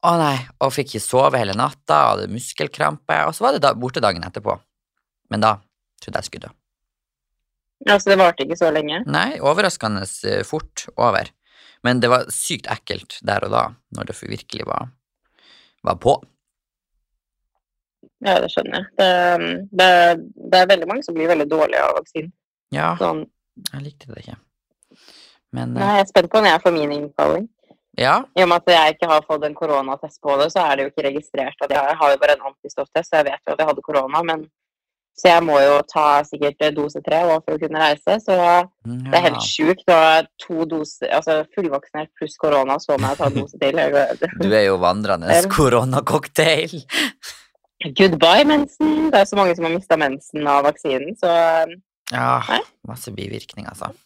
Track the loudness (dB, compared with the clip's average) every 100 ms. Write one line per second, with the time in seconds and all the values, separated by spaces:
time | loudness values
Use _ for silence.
0 | 0 0 0 -2 -8 _ -4 -4 -6 -8
1 | -2 2 2 0 -2 -2 -4 -6 -2 2
2 | 2 0 -4 -10 -12 -8 -10 -4 -4 -4
3 | _ -2 -2 -2 -2 0 0 0 -6 -2
4 | -2 -2 -10 -10 -6 -8 _ _ _ _
5 | _ _ _ 0 0 0 _ _ _ _
6 | -10 -10 -10 -16 -20 _ _ _ _ _
7 | _ _ _ _ _ _ _ _ 0 2
8 | 4 4 4 0 -6 0 0 0 -4 -6
9 | -4 -2 -2 -2 -2 0 0 -2 -6 -6
10 | -8 -10 -6 -4 -4 -10 -10 -16 -14 0
11 | 0 0 -4 _ _ _ _ _ -2 0
12 | 2 2 0 -8 -8 -8 -8 -10 -8 -10
13 | -10 -10 -4 -4 -2 -2 -2 -6 _ -14
14 | -12 -12 -12 -14 -12 -12 -8 -8 -8 _
15 | _ _ _ _ _ _ _ _ -6 -2
16 | 0 0 -4 _ _ _ _ _ _ _
17 | _ _ _ _ _ _ _ _ _ _
18 | _ _ 0 0 0 -4 -4 -8 -10 0
19 | 2 2 2 0 -2 -8 -8 0 2 6
20 | 4 2 -4 -18 2 4 6 2 0 -8
21 | -6 -4 0 0 0 0 0 2 0 0
22 | -4 -12 -12 _ _ _ _ -4 -2 -2
23 | -2 -4 -8 _ _ -18 -14 -14 -16 -18
24 | -20 -20 -20 -20 _ _ _ _ _ _
25 | _ -20 _ _ _ -10 -8 -4 0 2
26 | 2 2 2 4 4 4 2 0 -2 -4
27 | -8 -2 0 0 -4 _ _ _ _ -2
28 | 2 2 0 0 2 2 4 4 4 0
29 | 2 2 2 -4 -4 -6 -2 -2 -2 -8
30 | -10 -10 -2 0 0 0 0 0 -2 -4
31 | -4 -4 -8 -8 -8 -6 -2 0 0 2
32 | 2 4 2 2 -2 -14 -16 -10 -6 -6
33 | -2 0 0 -4 -8 -2 0 -2 -2 -2
34 | 0 -2 -2 -6 -8 _ _ _ _ _
35 | _ 2 4 6 4 4 6 4 2 0
36 | 4 2 0 -2 -4 0 -2 -2 -6 -6
37 | -2 0 2 0 -2 -6 -4 0 0 0
38 | -2 -2 0 2 4 4 2 _ -12 -10
39 | 0 2 2 0 -6 -2 0 0 4 6
40 | 6 4 2 _ -10 -6 -4 -6 -8 -8
41 | -2 -2 0 -2 -2 -6 -4 -4 -8 -12
42 | -12 _ -14 -4 0 2 0 -2 -2 -2
43 | -2 -2 -2 -2 -8 -4 -2 0 0 2
44 | 0 -2 -6 -2 2 4 4 4 2 0
45 | -2 -2 2 2 2 2 4 4 2 -2
46 | 0 -2 -2 0 2 2 -2 -8 -8 -4
47 | -4 -6 -20 -20 _ _ _ _ -12 2
48 | 2 4 4 6 4 2 0 _ 0 2
49 | 2 4 2 2 0 0 -2 -4 0 0
50 | 0 -4 -10 -6 0 2 2 -2 -4 -4
51 | -6 -4 0 2 2 2 -2 -6 _ _
52 | -10 -4 0 -2 0 -4 -4 _ -18 -16
53 | -14 -12 -12 -12 -16 -18 -18 -14 -14 -14